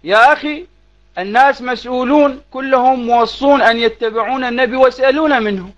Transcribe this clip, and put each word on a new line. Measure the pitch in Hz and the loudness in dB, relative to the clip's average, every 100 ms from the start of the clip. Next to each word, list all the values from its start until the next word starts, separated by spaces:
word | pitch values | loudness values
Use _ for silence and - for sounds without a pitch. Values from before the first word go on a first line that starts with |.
يا | 156 208 254 | 2 4 4
أخي، | 294 294 302 359 _ _ _ _ - | 4 -2 -10 -14 _ _ _ _ -10
الناس | 190 226 269 254 | -4 2 2 0
مسؤولون | 247 247 240 254 247 294 285 254 _ | -8 -8 -6 -4 0 2 2 -2 _
كلهم | 262 269 262 254 262 233 | -12 -2 0 2 0 0
موصون | 240 226 - 277 277 | 0 0 -2 0 4
أن | 220 233 | 2 2
يتبعون | 233 226 226 220 220 262 | -2 -2 -6 -4 -4 -4
النبي | 247 240 247 | -4 -2 -2
ويسألون | 262 262 247 269 277 311 262 | 2 0 2 0 0 0 0
منه | 214 196 185 | -2 -6 -10